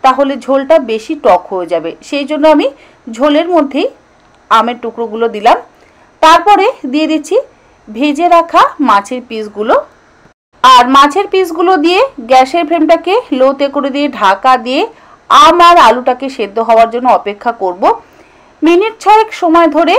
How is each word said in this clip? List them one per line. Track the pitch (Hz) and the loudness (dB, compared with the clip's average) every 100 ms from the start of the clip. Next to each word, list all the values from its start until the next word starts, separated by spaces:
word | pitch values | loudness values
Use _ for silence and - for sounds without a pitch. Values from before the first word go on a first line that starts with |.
তাহলে | 269 262 277 269 | 0 0 -2 -4
ঝোলটা | - 269 269 320 247 | -4 -4 2 0 0
বেশি | 220 - 302 | -8 -6 -4
টক | 240 233 - | 0 0 0
হয়ে | 185 175 | -8 -4
যাবে, | 170 165 - - | -6 -6 -12 -8
সেই | 285 285 | -8 -6
জন্য | 302 311 | 0 2
আমি | 294 480 - _ _ - 226 | 2 0 -6 _ _ -18 -4
ঝোলের | 294 294 339 | 0 0 0
মধ্যেই | 349 294 269 466 - _ _ _ _ _ | -2 -2 -4 -6 -8 _ _ _ _ _
আমের | 220 226 240 | 0 0 -6
টুকরোগুলো | 233 226 233 214 233 214 | -10 -10 -10 -4 -6 -2
দিলাম। | 214 440 - _ _ _ _ _ | 0 0 -2 _ _ _ _ _
তারপরে | 311 339 339 403 403 539 277 | 2 2 4 2 2 -4 -6
দিয়ে | 277 311 | -4 -2
দিচ্ছি | 311 294 415 - _ _ _ - | -4 -2 -4 -4 _ _ _ -18
ভেজে | 214 294 285 349 339 | -4 -4 0 2 2
রাখা | 339 339 539 - 262 | 2 0 0 -2 0
মাছের | 202 202 254 240 | 0 -2 -12 -10
পিসগুলো, | 220 214 208 214 523 587 _ _ _ _ _ _ _ | -12 -12 -8 -2 -2 -2 _ _ _ _ _ _ _
আর | 254 262 254 269 | 4 4 4 2
মাছের | 285 370 392 | 2 0 -2
পিসগুলো | 381 370 330 359 370 | -2 -2 -2 0 2
দিয়ে | 311 370 539 - 226 | 0 0 -2 -6 0
গ্যাসের | 262 262 339 311 | 2 2 -2 -2
ফ্লেমটাকে | 330 320 330 330 415 508 262 | -2 0 0 0 -4 -2 0
লোতে | 262 277 277 | 0 0 -4
করে | 285 269 269 | -4 -6 -4
দিয়ে | 285 - | -6 -2
ঢাকা | 196 196 247 254 233 | 0 0 2 0 0
দিয়ে | 269 453 - _ _ _ 262 | -4 -4 -8 _ _ _ 2
আম | 302 349 339 | 4 4 4
আর | 349 240 | 6 4
আলুটাকে | 240 254 247 269 262 | 2 -2 -4 -6 -8
সেদ্ধ | 202 208 226 | -8 -4 0
হওয়ার | 226 226 | 2 2
জন্য | 233 247 196 | 0 0 0
অপেক্ষা | 202 202 240 233 | -2 -6 -8 -4
করব। | 190 180 277 - _ _ _ _ _ _ | -6 -2 -2 -2 _ _ _ _ _ _
মিনিট | 302 349 440 427 | 0 2 0 -4
ছয়েক | 381 427 440 - | 2 2 2 -4
সময় | 349 330 330 294 | 0 2 2 0
ধরে | 330 | 0